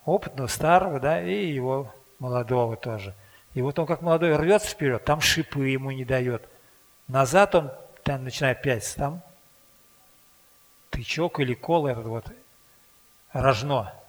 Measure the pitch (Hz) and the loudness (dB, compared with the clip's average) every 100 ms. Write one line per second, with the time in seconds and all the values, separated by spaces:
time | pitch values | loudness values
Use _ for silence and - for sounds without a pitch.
0 | - 185 - - 127 - 156 175 190 143 | -2 -2 -2 -8 -6 -2 4 4 4 0
1 | 135 170 175 202 190 139 127 135 127 - | 0 0 -2 -2 -2 -2 -2 -2 -6 -14
2 | _ - 127 123 117 127 117 113 123 110 | _ -12 -4 -4 0 2 0 -2 -8 -8
3 | 98 98 - - _ - 131 143 160 170 | -10 -14 -20 -20 _ -4 -2 -2 -2 -2
4 | 170 165 170 151 156 202 - - 143 117 | 2 2 4 4 4 4 2 -2 0 0
5 | - 151 - - 160 143 135 135 135 135 | 0 2 2 2 -2 -2 0 -2 -4 -6
6 | 123 131 123 120 - - _ _ _ _ | -2 0 0 -4 -8 -20 _ _ _ _
7 | - 131 131 170 202 180 143 - - - | -2 0 4 6 6 4 2 -4 -20 -8
8 | - 135 127 - 139 123 143 120 - - | -4 -4 -6 -2 0 0 0 -2 -2 -4
9 | 143 175 - _ _ _ _ _ _ _ | -6 -6 -14 _ _ _ _ _ _ _
10 | _ _ _ _ _ _ _ _ _ 143 | _ _ _ _ _ _ _ _ _ -10
11 | 117 - 165 - 131 120 - 170 143 120 | -6 -2 -2 0 -2 -2 0 0 0 -4
12 | 113 113 - - _ _ _ _ _ _ | -6 -8 -10 -16 _ _ _ _ _ _
13 | _ _ _ - 131 113 143 135 101 - | _ _ _ 0 2 2 0 -2 -4 -10